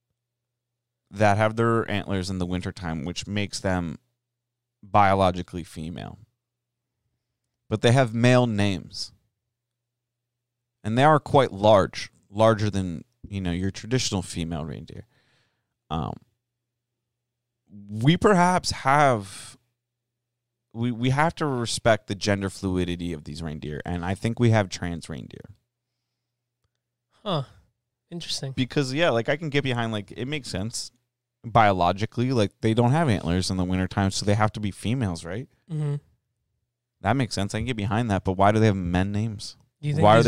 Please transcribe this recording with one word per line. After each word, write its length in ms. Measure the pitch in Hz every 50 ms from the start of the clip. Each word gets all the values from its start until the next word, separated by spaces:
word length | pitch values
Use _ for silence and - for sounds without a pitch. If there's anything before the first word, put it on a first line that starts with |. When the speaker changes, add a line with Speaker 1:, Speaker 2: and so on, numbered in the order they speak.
| _ _ _ _ _ _ _ _ _ _ _ _ _ _ _ _ _ _ _ _ _ _
Speaker 1:
that 240 | - 101 107 101 101
have 180 | 107 110 110 110
their 320 | 117 117 117 113 113 - -
antlers 380 | 101 98 - - 98 95 90 95
in 100 | 95 90
the 60 | 87
wintertime, 580 | 87 90 87 90 98 - - 90 82 82 78 69
which 240 | 87 85 - -
makes 320 | - 101 104 101 - - -
them 400 | - 95 92 90 87 80 - - _ _ _ _ _ _ _ _ _ _ _ _ _ _ _ _
biologically 840 | - 98 95 104 101 95 98 98 95 90 90 90 85 - - 87 78
female. 520 | - - 85 78 82 82 53 50 50 50 104 - _ _ _ _ _ _ _ _ _ _ _ _ _ _ _ _ _ _ _ _ _ _ _ _ _ _ _ _ -
But 120 | 110 104
they 100 | - 117
have 220 | 120 139 131 110 113
male 340 | 117 120 123 127 123 123
names. 640 | 117 107 101 101 101 95 85 - - - - - - - _ _ _ _ _ _ _ _ _ _ _ _ _ _ _ _ _ _ _ _ _ _ _ _ _ _ _ _ _ _ _ _ _ -
And 120 | 107 113
they 60 | 127 139
are 140 | 156 156 139
quite 340 | - - - 139 123 - 98
large, 580 | 98 104 107 110 95 85 - - - - - _ _ _ _
larger 400 | 98 104 110 113 110 101 107 104
than, 360 | 95 98 92 90 82 - - - _ _ -
you 140 | - 101 98
know, 120 | 92 87 87
your 180 | 90 95 98
traditional 500 | - - - 110 127 127 - - 104 92
female 440 | 87 - - 90 82 82 85 73 73
reindeer. 420 | 78 58 50 80 - - - - _ _ _ _ _ _ _ _ _ _ _ _ _ _ _ _ _
Um, 240 | 80 80 65 50 50 - - _ _ _ _ _ _ _ _ _ _ _ _ _ _ _ _ _ _ _ _ _ _ _ _ _ _ _ _ _ 95 104 101 101
we 280 | 104 110 120 147 175
perhaps 540 | 185 - 214 202 175 175 180 180 170 - -
have, 840 | - - - 135 139 151 147 135 120 104 95 98 - - - - - _ _ _ _ _ _ _ _ _ _ _ _ _ _ _ _ _ _ _ _ _ _ _ -
we, 180 | 113 120 123
we 200 | 117 113 123 131
have 220 | 131 143 156 170 -
to 100 | - 160
respect 640 | 147 131 120 117 - - - - 120 110 - -
the 80 | - 101
gender 340 | 92 - 104 101 98 98 92
fluidity 640 | - - 101 95 92 90 90 85 87 87 85 87 82
of 100 | 73 -
these 180 | 71 73 82
reindeer, 400 | 82 76 78 78 - 73 76 - -
and 180 | - 90 87 85
I 100 | 90 98
think 280 | - - 117 117 -
we 80 | 120 113
have 180 | 110 110 98
trans 400 | 90 - - 92 87 85 78 -
reindeer. 380 | - 78 64 50 50 50 50 50 - - _ _ _ _ _ _ _ _ _ _ _ _ _ _ _ _ _ _ _ _ _ _ _ _ _ _ _ _ _ _ _ _ _ -
Speaker 2:
Huh. 200 | 208 170 143 127 - _ _ _ _ _ _ _ _ _ _ _ _
Interesting. 400 | 170 175 - - - - 147 135
Speaker 1:
Because, 420 | 131 - 127 - - 147 135 127 131
yeah, 160 | 156 175 160
like, 200 | 117 117 113 -
I 80 | 147
can 120 | 156 170 147
get 140 | 127 143 131
behind, 300 | 135 120 120 117 113 110
like, 180 | 104 98 -
it 140 | - - 123
makes 240 | 135 151 147 - -
sense 420 | - 92 101 117 - - - - - _ _ _ _ _ _ _ _ _ -
biologically, 840 | - 101 117 107 101 98 90 85 90 92 95 110 - - 117 123 131 135
like, 180 | 117 101 - - _
they 120 | - 110 110
don't 180 | 120 120 120
have 160 | 139 165 170 131
antlers 400 | 101 - - 80 87 92 90 -
in 60 | 95
the 60 | 92 90
wintertime, 480 | 90 92 92 92 - - 101 98 95
so 140 | - - 95
they 100 | 104 101
have 160 | 107 110 104 -
to 60 | 110
be 120 | 104 98
females, 520 | - - - 98 123 139 113 95 82 80 85
right? 220 | 85 92 117 147 - _ _ _ -
Speaker 2:
Mm-hmm. 240 | 160 151 151 147 143 147 - _ _ _ _ _ _ _ _ _ _ _ _ _ _ _ _ _ _ _
Speaker 1:
That 120 | - 98 123
makes 180 | 139 123 - -
sense. 200 | 98 98 101 -
I 40 | 110
can 60 | 117
get 120 | 127 127
behind 340 | 107 101 - 98 113 123 110
that, 120 | 98 95 -
but 80 | 98 92
why 180 | 95 98 104
do 80 | 107 110
they 60 | 110
have 80 | 110 98
men 360 | 98 90 85 87 90 95 101 101
names? 420 | 104 110 113 104 101 - - - _ _ _ _ _
Speaker 2:
Do 80 | 151 147
you 60 | 143
think 80 | 151 -
Speaker 1:
Why 80 | 104 110
are 60 | 117
Speaker 2:
these 20 | -